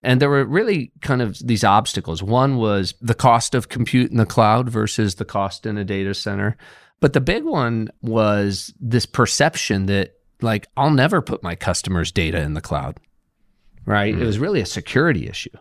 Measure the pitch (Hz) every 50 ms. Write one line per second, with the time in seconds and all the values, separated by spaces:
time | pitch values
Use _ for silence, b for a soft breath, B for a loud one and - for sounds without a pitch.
0 | - - 127 127 143 143 143 139 135 104 139 185 226 240 196 165 123 - _ _
1 | - - 135 123 123 107 95 - - 120 117 98 - 104 98 104 110 - - 101
2 | 87 - 82 82 95 101 113 123 131 139 135 123 113 107 104 98 95 87 - _
3 | 120 117 117 - - 127 117 117 - - - 127 110 - - 120 120 - - 127
4 | 123 - - 117 110 - - - 110 107 107 117 127 120 117 110 107 107 - -
5 | 110 101 90 - 110 - - 107 98 101 - - - 107 104 104 101 95 104 98
6 | 98 98 98 - - 107 101 98 101 107 110 B B B B B B B B _
7 | - 147 135 147 131 135 185 233 302 330 285 160 127 117 117 113 110 - - _
8 | - 120 110 110 107 104 104 104 101 101 98 92 - - - _ - 113 120 120
9 | 107 - - - 120 107 - - 143 160 - - - - 107 98 95 95 101 98
10 | 95 - _ _ _ _ _ _ - 113 107 101 - _ _ - 139 151 156 135
11 | 127 160 220 170 123 - 113 - - 85 85 - - - 87 - - 95 95 87
12 | 82 - - 98 85 78 80 85 76 73 76 76 - - 78 73 67 65 - -
13 | _ _ _ _ _ _ _ _ _ _ _ _ _ _ _ - - - 104 104
14 | 101 104 104 - 120 113 101 107 135 190 208 151 98 - - 95 - - - 127
15 | 151 170 143 87 58 - - - - - - -